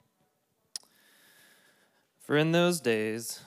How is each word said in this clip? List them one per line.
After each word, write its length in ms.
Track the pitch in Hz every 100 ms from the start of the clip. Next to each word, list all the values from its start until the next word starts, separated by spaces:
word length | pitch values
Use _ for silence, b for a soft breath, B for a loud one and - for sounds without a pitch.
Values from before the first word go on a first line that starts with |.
| _ _ _ _ _ _ _ - b b b b b b b b b b b b b _
For 180 | - 147
in 180 | 160
those 260 | 170 175 175
days 640 | 123 110 110 110 113 -